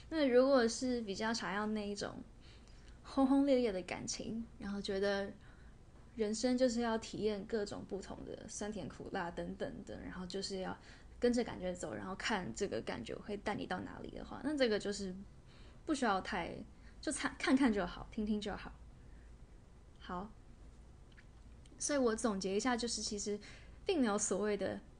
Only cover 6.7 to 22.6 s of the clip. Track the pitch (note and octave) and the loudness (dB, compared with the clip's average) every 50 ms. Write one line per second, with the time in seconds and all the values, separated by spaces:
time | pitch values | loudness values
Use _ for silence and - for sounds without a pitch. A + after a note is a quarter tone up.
6.7 | A3+ A#3 A#3 A3+ A3 A3 - - - - G3+ G#3+ G#3 G3 G3+ - A3+ G#3+ G#3 - | 4 4 2 2 2 0 -2 -4 -4 0 0 0 0 0 -2 -2 -2 0 0 -2
7.7 | - - - - G#3 F#3 - - - - - - - - - - - - G#3 G#3 | -4 -8 -6 -6 -6 -6 -6 -8 -10 -10 -8 -10 -10 -10 -10 -10 -8 -8 -6 -6
8.7 | G#3+ F#3+ D3 - - - - - - F#3+ E3+ E3+ F3 F3 F3 F3+ F#3+ G3 G3+ E3+ | -6 -6 -8 -8 -10 -10 -10 -6 -4 -4 -4 -4 -4 -6 -6 -6 -6 -6 -6 -6
9.7 | - - G3+ - - - - - F3+ F#3 F#3 F3 F#3+ G3 F#3+ - G3 F#3+ F#3 F3 | -6 -10 -10 -10 -10 -10 -10 -10 -8 -8 -8 -6 -6 -4 -4 -4 -4 -4 -4 -6
10.7 | - - - - - - - - - - A#3+ B3 A#3 B3 A3 - - - F3+ F3+ | -6 -8 -12 -18 -20 -18 -18 -16 -4 2 2 4 4 4 2 0 -4 -4 -4 -4
11.7 | F3+ - F3 D#3 G#2+ G#2 G3 F#3+ G3 - - - A3 F#3+ F3+ - - - G#3 - | -4 -4 -4 -6 -6 -6 -6 -6 -6 -4 -2 0 0 0 -2 -4 -4 -2 -2 -2
12.7 | - A#3 A#3 - - - A3 - - - - - G#3 G3+ - G#3+ G3 - - - | -2 -2 -2 -4 -6 -6 -6 -8 -8 -8 -6 -6 -6 -4 -2 -2 -2 -2 -2 -2
13.7 | F#3 F#3 - - - - - - - - - - - - - D4 D4+ C4+ B3+ A3+ | -4 -4 -4 -8 -10 -10 -10 -10 -10 -10 -10 -10 -8 -4 -4 0 2 4 4 4
14.7 | G#3 G3 - G3+ G3+ G#3 G3 F#3 F#3 F#3+ G3+ - - - - - - - - - | 4 2 2 0 -2 -2 -4 -6 -6 -8 -12 -14 -16 -18 -20 -20 -18 -18 -18 -18
15.7 | - - - E4 D4+ C4 B3 G#3+ F#3+ F#3 - - G#3+ F3+ E3+ - - - G#3+ - | -18 -10 -2 -2 0 2 4 4 4 2 2 0 -2 -2 -2 -4 -6 -8 -10 -12
16.7 | - - - - - - - D#4 C4+ - - C4+ - - - F4 C4 C4 C#4+ A3+ | -14 -18 -20 -18 -12 -6 -4 -2 -2 0 -2 -2 -2 0 4 6 6 8 8 6
17.7 | G#3 G3+ F3 F3 - - - - - A3+ G#3 G#3+ G#3+ G#3 G3 G3+ - - - - | 6 4 2 0 -2 -8 -10 -8 -4 -2 0 0 0 0 0 -2 -4 -6 -8 -10
18.7 | - - - - - - - - - - - - - - - - - - - - | -12 -14 -16 -18 -18 -18 -18 -18 -18 -18 -18 -18 -18 -18 -18 -18 -18 -20 -20 -20
19.7 | - - - - - - - - F3+ F3+ - - - - - - - - - - | -20 -20 -20 -20 -18 -14 -10 -6 -6 -6 -6 -8 -12 -16 -18 -18 -18 -18 -18 -18
20.7 | - - - - - - - - - - - - - - - - - - - - | -18 -18 -18 -20 -18 -18 -18 -18 -18 -20 -20 -18 -18 -18 -18 -18 -18 -18 -18 -16
21.7 | - - - - D4 C#4 B3 A3+ A3 A3 - A3+ G3 F#3+ F#3+ F#3 G3 G#3+ | -10 -4 -2 2 4 4 4 4 4 4 2 0 2 2 0 0 0 2